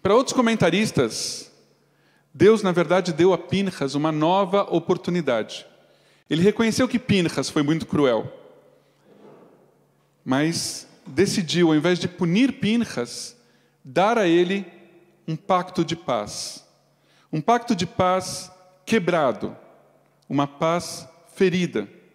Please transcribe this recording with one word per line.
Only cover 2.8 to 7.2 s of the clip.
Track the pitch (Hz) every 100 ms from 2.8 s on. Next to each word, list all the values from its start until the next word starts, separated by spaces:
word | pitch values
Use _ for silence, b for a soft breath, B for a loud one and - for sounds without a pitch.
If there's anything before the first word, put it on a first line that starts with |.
| 160 180 175
deu | 156 180
a | 170
Pinchas | - 190 196 - 139
uma | 143 156
nova | 151 156 190 190 202
oportunidade. | 196 175 165 175 - 175 139 117 107 - - _ b b b b b
Ele | 156
reconheceu | 190 208 226 - 254
que | 240
Pinchas | - 196